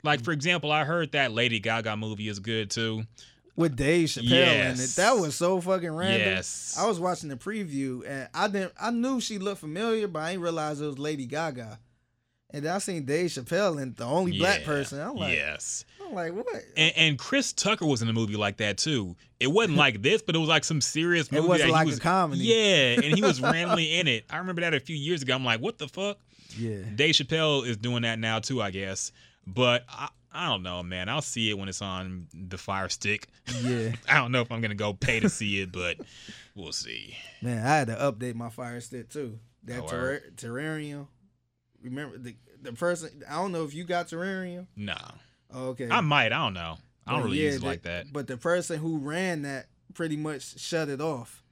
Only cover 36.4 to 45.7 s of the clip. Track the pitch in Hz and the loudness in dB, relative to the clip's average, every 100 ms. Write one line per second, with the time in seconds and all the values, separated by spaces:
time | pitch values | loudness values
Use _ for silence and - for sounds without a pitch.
36.4 | - - 82 - 58 57 50 - - - | -20 -16 -10 -8 -8 -10 -12 -18 -18 -10
37.4 | 120 117 113 151 123 110 139 110 123 117 | -6 -2 2 2 2 0 0 0 -8 -6
38.4 | 117 110 120 120 117 127 113 151 127 110 | -10 -10 -12 -12 -12 -14 -12 -10 -10 -12
39.4 | - _ - 123 151 82 - 147 - 87 | -20 _ -12 -10 -8 -4 -2 -4 -10 -14
40.4 | 117 120 156 156 151 143 139 _ _ _ | -10 -6 -6 -6 -8 -12 -14 _ _ _
41.4 | _ _ _ _ 123 131 147 101 120 113 | _ _ _ _ -10 -10 -10 -12 -16 -16
42.4 | _ - 135 117 175 175 160 147 135 151 | _ -18 -14 -2 -2 -2 -6 -16 -8 -4
43.4 | 196 175 156 147 175 175 175 165 185 190 | -2 -2 -4 -8 -4 -2 -2 -6 -6 -6
44.4 | 180 175 180 - 104 82 - - _ _ | -6 -10 -14 -10 -6 -6 -10 -18 _ _
45.4 | _ 127 131 | _ -8 -8